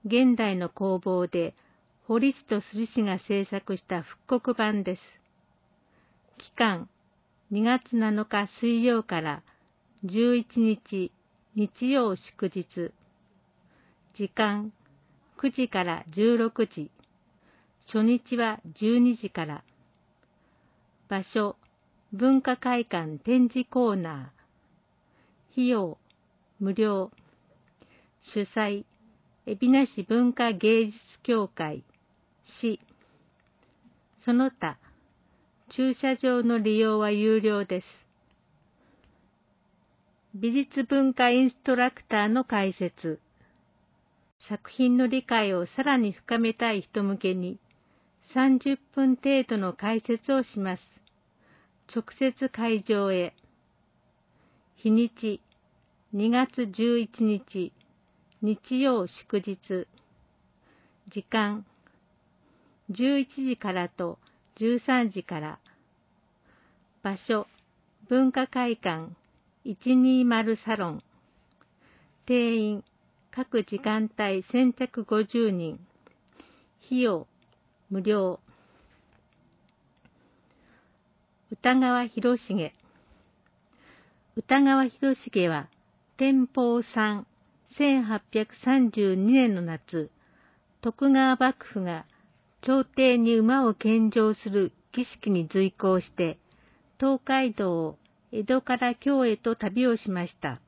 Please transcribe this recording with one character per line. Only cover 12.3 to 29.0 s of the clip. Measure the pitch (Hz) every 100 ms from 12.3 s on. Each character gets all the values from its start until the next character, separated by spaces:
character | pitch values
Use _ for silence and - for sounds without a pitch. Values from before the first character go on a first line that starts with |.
| - 190
日。 | 185 170 - 170 _ _ _ _ _ _ _ _ _ _ _ _ -
時 | 196
間、 | - 214 208 214 - _ _ _ _ _ -
九 | 277
時 | 247 247
か | 190
ら | 175 165 -
十 | 160 220 240
六 | 226 - 220
時。 | - 151 _ _ _ _ _ _ _ _ _ -
初 | 220
日 | 220 247 - 240
は | 226 214 165 156
十 | 214 240
二 | 247 226
時 | -
か | - 160
ら。 | 147 _ _ _ _ _ _ _ _ _ _ _ _ _ _ _
場 | 196
所、 | 185 226 208 - _ _ _ _ _
文 | 202 254 269
化 | 262 254
会 | 247 240 233
館 | 180 160 151
展 | - 254 247
示 | 254 247
コ | 254 240
ー | 196
ナ | 165 147 131 _
ー。 | _ _ _ _ _ _ _ _ _ _ _
費 | - 247
用、 | 233 180 151 _ _ _ _ _ _
無 | 196
料。 | 190 214 196 202 _ _ _ _ _ _ _ _ _ _ _
主 | - 214
催、 | 202 - 208 202 - _